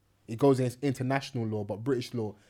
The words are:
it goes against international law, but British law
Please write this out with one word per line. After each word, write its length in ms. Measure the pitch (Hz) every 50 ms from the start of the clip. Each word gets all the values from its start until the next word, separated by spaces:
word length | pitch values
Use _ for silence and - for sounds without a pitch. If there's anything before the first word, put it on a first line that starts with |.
| _ _ _ _ _
it 100 | - 113
goes 220 | 113 143 139 135 123
against 200 | 127 123 117 - -
international 600 | 143 123 - 127 127 135 135 - - - 123 113
law, 180 | 110 107 107 104
but 200 | 101 104 98 113
British 300 | 139 135 120 - - -
law 200 | 120 110 104 101 - -